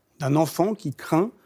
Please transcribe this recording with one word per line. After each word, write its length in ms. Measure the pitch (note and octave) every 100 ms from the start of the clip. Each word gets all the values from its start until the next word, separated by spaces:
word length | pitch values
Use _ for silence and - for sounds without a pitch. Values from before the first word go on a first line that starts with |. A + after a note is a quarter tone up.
| _ -
D'un 180 | C3+ D3
enfant 360 | D#3+ - F#3
qui 200 | G#3+ D3+
craint 380 | - - D#3+ G#3+ -